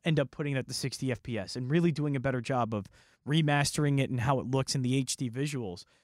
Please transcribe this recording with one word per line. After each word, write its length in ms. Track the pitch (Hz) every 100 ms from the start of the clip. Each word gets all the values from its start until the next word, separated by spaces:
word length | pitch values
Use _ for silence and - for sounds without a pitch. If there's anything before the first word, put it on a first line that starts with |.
end 160 | 170 151
up 100 | 135
putting 240 | - 147
it 40 | 135
at 80 | 123
the 60 |
sixty 360 | 127 135 - 131
F 120 | 117
P 160 | - 113
S 180 | 90 123
and 140 | 127
really 220 | 165 175
doing 220 | 147 147
a 60 | 139
better 220 | 131 131
job 320 | 113 131 113
of 100 | 110 98 - _ _ -
remastering 760 | 156 151 143 143 - 147 139
it 100 | 135
and 100 | 127
how 180 | 127 135
it 100 | 101
looks 240 | 135 131
in 80 | 139
the 120 | 123 135
H 200 | 127 -
D 140 | 127
visuals? 540 | 117 147 143 107 87 - _